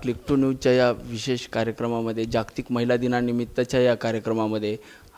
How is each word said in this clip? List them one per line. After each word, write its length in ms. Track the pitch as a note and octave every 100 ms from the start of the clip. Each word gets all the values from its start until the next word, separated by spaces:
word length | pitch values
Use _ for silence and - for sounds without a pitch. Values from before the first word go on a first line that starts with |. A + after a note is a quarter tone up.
Click 280 | B2 A#2 -
to 80 | C#3
न्यूजच्या 340 | C3+ C3 C3
या 180 | B2+ B2
विशेष 560 | A#2 B2 A2+ C3 B2 -
कार्यक्रमामध्ये, 760 | A2+ A2+ A2 A#2+ A#2 A2+ A2 A2+
जागतिक 400 | A2+ A2 - B2
महिला 280 | A#2+ A#2+ B2
दिनानिमित्तच्या 840 | B2 B2 B2 A#2+ A#2 - B2 C3
या 140 | B2 A2+
कार्यक्रमामध्ये, 760 | A#2 A2 A2+ A2+ A2 G#2+ G#2 G#2+ - - -